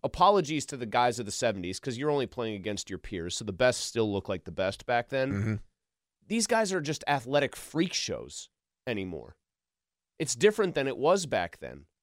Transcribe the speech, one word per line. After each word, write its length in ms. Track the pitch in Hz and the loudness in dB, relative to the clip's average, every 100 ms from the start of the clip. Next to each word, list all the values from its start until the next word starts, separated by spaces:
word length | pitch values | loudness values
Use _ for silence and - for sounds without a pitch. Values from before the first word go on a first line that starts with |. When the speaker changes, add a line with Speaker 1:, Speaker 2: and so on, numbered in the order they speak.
Speaker 1:
apologies 600 | 135 - 185 202 143 156 - | -6 6 6 6 2 -4 -6
to 100 | 135 | -8
the 100 | 113 | -2
guys 320 | 120 123 117 | 2 4 2
of 80 | 101 | -4
the 60 | |
seventies, 480 | - 120 98 90 92 | 0 0 0 -4 -6
'cause 180 | 139 117 | -6 -2
you're 120 | 151 | 0
only 160 | 143 117 | 0 -2
playing 280 | 127 113 101 | -4 -4 -4
against 340 | 101 101 - | -4 -6 -6
your 100 | 92 | -10
peers, 380 | - 92 85 - | -8 -6 -6 -6
so 80 | 104 | -6
the 80 | |
best 320 | 90 127 - - | 2 4 4 -2
still 260 | 117 107 | 0 0
look 160 | 98 - | 0 -2
like 160 | 92 | -6
the 80 | - | -6
best 340 | 78 95 - - | -2 -2 -2 -2
back 220 | 120 - | -2 0
then. 240 | 135 135 | -2 0
Speaker 2:
Mm-hmm. 240 | 101 110 107 - _ _ _ _ _ - | 0 -2 -4 -8 _ _ _ _ _ -4
Speaker 1:
These 180 | 226 214 | -2 2
guys 280 | 226 208 | 2 2
are 80 | 185 | 0
just 240 | 147 147 - | -2 -4 0
athletic 480 | 139 117 143 135 - | 0 2 2 2 -2
freak 380 | - 156 175 | -4 0 0
shows 560 | - - 58 62 - - _ _ _ 131 | 0 -4 -6 -8 -14 -16 _ _ _ -4
anymore. 520 | 107 95 78 57 - _ _ _ _ _ _ _ - | -4 -4 -8 -12 -20 _ _ _ _ _ _ _ -6
It's 160 | 156 117 | -4 4
different 400 | 208 208 190 151 | 4 6 2 2
than 120 | 135 | 0
it 80 | 117 | 2
was 280 | 143 196 151 | 4 4 2
back 340 | 110 87 - | -2 -2 -6
then. 260 | 65 69 - _ | -14 -14 -20 _